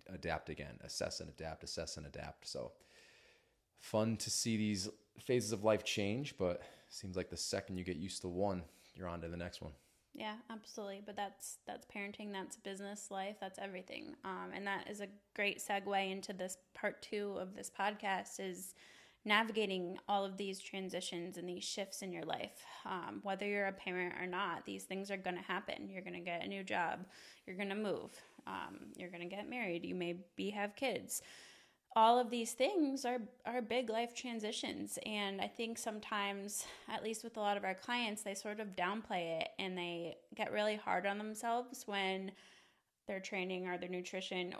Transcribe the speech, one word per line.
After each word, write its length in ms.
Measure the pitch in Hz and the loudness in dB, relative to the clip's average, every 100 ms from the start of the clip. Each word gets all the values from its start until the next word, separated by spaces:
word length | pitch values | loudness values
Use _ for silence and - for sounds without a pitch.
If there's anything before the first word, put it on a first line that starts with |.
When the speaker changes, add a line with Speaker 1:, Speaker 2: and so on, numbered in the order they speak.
| - | -10
Speaker 1:
adapt 360 | 92 82 80 - | -6 0 -2 -2
again, 280 | 78 73 62 | -6 -6 -10
assess 380 | - - 82 - | -6 -2 -2 -2
and 80 | 80 | -8
adapt, 340 | 73 80 80 | -6 -6 -6
assess 320 | - - 80 - | -6 -4 -4 -4
and 100 | 73 | -8
adapt. 400 | - - - - | -8 -8 -8 -8
So 240 | 69 60 - - - - - - - _ _ _ _ | -6 -6 -8 -20 -20 -20 -20 -20 -20 _ _ _ _
fun 380 | - 110 110 110 | 0 4 6 4
to 120 | - | 0
see 260 | - - 110 | 2 4 6
these 320 | 107 101 98 - _ - | 6 4 0 -6 _ -8
phases 340 | - 123 104 | 4 4 4
of 120 | 107 | 4
life 200 | 107 107 | 6 6
change, 520 | - - 101 113 139 - | 6 2 2 2 0 2
but 240 | 92 87 - - - | 2 2 -4 -18 -14
seems 280 | - 98 92 | -10 -4 -2
like 140 | 90 | -2
the 60 | 87 | -2
second 400 | - 101 - 92 | 0 0 0 -2
you 80 | |
get 120 | 90 82 | 0 -2
used 260 | 92 - | -2 -4
to 60 | 92 | -2
one, 340 | 87 101 92 82 - - | 2 2 2 -4 -12 -20
you're 140 | - 90 | -8 -6
on 120 | 87 | -4
to 80 | 82 | -4
the 80 | 87 | -4
next 240 | 85 - | -4 -6
one. 100 | 80 71 _ _ _ - | -10 -12 _ _ _ -8
Speaker 2:
Yeah, 180 | 214 214 - | -6 -6 -8
absolutely. 540 | 226 214 - 202 196 | -12 -10 -8 -6 -6
But 120 | 202 202 | -8 -6
that's, 420 | 202 196 - - - | -6 -6 -10 -10 -8
that's 200 | 208 - | -10 -8
parenting, 460 | 208 202 208 214 | -6 -6 -6 -6
that's 240 | 196 185 - | -4 -4 -6
business 540 | - 196 202 208 - | -8 -6 -6 -8 -6
life, 260 | 196 190 208 | -2 -2 -4
that's 180 | 190 185 | -8 -6
everything. 560 | 196 185 185 - - - | -6 -6 -8 -10 -10 -8
Um, 260 | 190 185 180 | -4 -4 -4
and 100 | 180 202 | -4 -2
that 220 | 196 - | -2 -2
is 120 | 208 | -6
a 80 | 202 202 _ | -8 -10 _
great 260 | - 202 - | 0 2 2
segue 500 | - 202 196 196 196 | 2 2 4 2 4
into 220 | 190 190 | 0 -4
this 240 | 190 185 - _ | -2 -4 -4 _
part 300 | - 208 202 | -2 -2 -2
two 340 | - 214 208 190 | -4 -2 0 -2
of 140 | 185 208 | -4 -6
this 120 | 202 - | -8 0
podcast 640 | 202 208 208 190 202 - | 2 2 2 2 0 -4
is 360 | 190 180 190 - - - - - | -4 -4 -8 -12 -18 -20 -20 -6
navigating 720 | - 208 226 208 208 185 175 190 - | 6 6 6 4 4 2 0 -2 4
all 160 | 202 | 4
of 120 | 196 190 | 4 0
these 240 | 202 190 | -4 -4
transitions 760 | - 196 190 185 180 175 175 185 | -4 -4 -2 -2 -2 -4 -4 -4
and 100 | 175 | -4
these 160 | 180 | -4
shifts 380 | - - 196 - | -2 -2 -4 -4
in 100 | 190 | -4
your 120 | 175 | -2
life. 380 | 160 165 208 - - - - | 0 0 -2 -6 -14 -8 -2
Um, 340 | 185 185 208 | -2 0 -2
whether 220 | 202 190 202 | 0 2 4
you're 200 | 202 196 | 4 4
a 60 | |
parent 420 | 190 - 180 180 - | 2 -2 0 0 0
or 60 | 185 | -2
not, 380 | 185 196 165 - | 0 0 0 -4
these 180 | 196 | -6
things 260 | - 190 196 | -2 -4 -2
are 60 | 196 | -2
gonna 260 | 190 180 | 0 -2
happen. 460 | 185 185 - - 202 | 0 -2 -2 -4 -6
You're 120 | 190 | -8
gonna 180 | 180 180 | -6 -6
get 240 | 175 170 | -2 -2
a 40 | 185 | -2
new 140 | 196 | -4
job. 440 | 190 202 170 - 185 - - - - | 0 4 4 2 -4 -14 -18 -16 -10
You're 100 | 185 | -4
gonna 180 | 202 | -2
move. 360 | 202 208 160 - - - - - | 0 2 0 -2 -10 -20 -14 -6
Um, 460 | 95 - 95 - - | -6 -6 -8 -12 -10
you're 140 | 175 | -10
gonna 140 | 175 | -8
get 240 | 175 190 208 | -6 -6 -4
married. 360 | 247 214 170 | -2 0 0
You 100 | 175 180 | 0 0
maybe 540 | 175 175 190 - 196 | 0 -2 -6 -4 -2
have 260 | 208 208 208 | 0 -2 0
kids. 460 | 269 202 190 - - - - - - _ - - | 0 0 -2 -4 -6 -16 -18 -20 -20 _ 2 8
All 220 | 220 240 | 10 10
of 100 | 240 | 8
these 240 | 240 226 | 2 0
things 520 | - 262 403 294 269 247 | 4 4 6 4 4 2
are, 140 | 247 214 - - | 0 -2 -6 -2
are 160 | 247 | 0
big 260 | 214 233 240 | 2 2 4
life 260 | 220 240 | 2 2
transitions. 840 | 240 254 226 208 220 226 208 202 - - | -2 -4 -2 0 0 0 -2 -2 -4 -2
And 340 | 214 202 196 | 0 0 0
I 60 | 202 | -2
think 320 | - 226 226 | 0 -2 -2
sometimes, 840 | - 214 - 208 202 202 202 208 - - - | -2 -4 -2 0 2 0 -4 -4 -6 -8 -6
at 140 | - | -4
least 180 | 220 226 | -2 -4
with 120 | 233 226 | -4 0
a 40 | |
lot 160 | 208 202 | 4 4
of 80 | |
our 100 | 196 | 2
clients, 480 | 190 - 240 233 208 | -2 0 2 2 0
they 120 | - | -4
sort 240 | 196 214 208 | -4 -4 -4
of 140 | 214 185 | -4 0
downplay 640 | 180 214 220 190 165 160 | 2 2 0 0 2 0
it 80 | 165 - | -2 -2
and 180 | 190 185 | -2 0
they 380 | 175 170 170 165 - | -2 -2 -4 -6 -10
get 180 | - 214 | -4 0
really 220 | 214 208 208 | 2 2 2
hard 300 | 208 180 196 | 2 4 4
on 100 | 202 | 2
themselves 680 | 214 214 233 233 247 262 - | -2 -2 0 2 0 -6 -2
when 460 | 196 190 190 190 - - - - _ _ _ - | 2 4 2 0 -6 -14 -20 -20 _ _ _ -6
their 140 | 196 | -4
training 480 | 190 202 185 185 185 | -2 0 0 0 0
or 80 | 180 | 0
their 100 | 180 | 0
nutrition 640 | 180 180 190 190 190 180 - | -2 -2 -4 -2 0 -2 -2